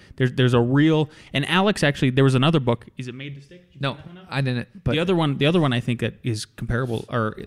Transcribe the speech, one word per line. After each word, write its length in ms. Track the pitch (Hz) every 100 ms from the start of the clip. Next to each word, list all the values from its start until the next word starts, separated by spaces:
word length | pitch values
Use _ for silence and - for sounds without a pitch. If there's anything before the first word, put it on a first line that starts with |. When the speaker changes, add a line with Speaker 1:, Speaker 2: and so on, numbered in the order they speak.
| - -
Speaker 1:
There's, 160 | 127
there's 180 | 135 127
a 60 | 120
real, 480 | 120 139 156 156 147 - -
and 160 | - -
Alex 340 | 180 202 -
actually, 280 | 147 139 135
there 120 | 131
was 100 | 135 131
another 240 | 143 165
book. 260 | 123 117 - -
Is 100 | 123
it 60 | 123
Made 180 | 143 139
to 40 |
Stick? 260 | - 175 _
Did 40 | 135
you 40 |
Speaker 2:
No, 140 | 135
Speaker 1:
pick 100 | 139
that 40 | -
one 40 | -
up? 100 | -
Speaker 2:
I 100 | 127
didn't. 420 | 131 123 117 -
But 80 | -
Speaker 1:
The 60 | 135
other 160 | 175 180
one, 220 | 151 135
the 80 | 139
other 140 | 180
one 120 | 147
I 80 | 123
think 200 | 123 117
that 140 | 110 -
is 220 | 127 107
comparable 600 | - - 117 120 131 110 -
or 280 | 120 110 -